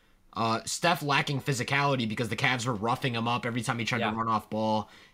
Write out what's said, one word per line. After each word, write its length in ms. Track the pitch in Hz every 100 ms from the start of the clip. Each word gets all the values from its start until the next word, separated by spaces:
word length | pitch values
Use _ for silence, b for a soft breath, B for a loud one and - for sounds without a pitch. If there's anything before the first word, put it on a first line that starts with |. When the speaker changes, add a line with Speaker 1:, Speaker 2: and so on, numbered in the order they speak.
| b b _
Speaker 1:
uh, 280 | - 113 113
Steph 400 | - - 170 170
lacking 360 | 147 139 156 139
physicality 680 | - 120 120 143 143 135 113
because 200 | 107 117
the 60 |
Cavs 320 | 117 135 127 117
were 80 |
roughing 400 | 110 113 120 139
him 140 | 117 117
up 180 | 120 123
every 160 | 120
time 160 | 113 120
he 60 |
tried 160 | 110 120
Speaker 2:
Yeah. 100 | 110
Speaker 1:
to 60 | 110
run 100 | 113
off 240 | 110 -
ball, 400 | 107 110 107 107 B B